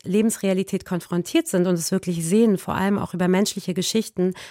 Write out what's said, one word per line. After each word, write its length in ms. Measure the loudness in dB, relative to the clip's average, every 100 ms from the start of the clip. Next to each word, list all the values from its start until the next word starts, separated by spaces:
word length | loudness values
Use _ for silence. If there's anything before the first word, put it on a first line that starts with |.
Lebensrealität 800 | -2 2 2 0 0 0 0 -4 -4
konfrontiert 640 | -6 -2 -4 0 0 2
sind 180 | 0 2
und 80 |
es 180 | 2 0
wirklich 320 | -2 -2 -4
sehen, 320 | 2 4 4 2
vor 180 | 0
allem 240 | 0 0 0
auch 140 | -2
über 160 | -2 2
menschliche 460 | 2 2 -2 -6
Geschichten, 580 | -4 0 -2 -2 -2 -2 -2 -14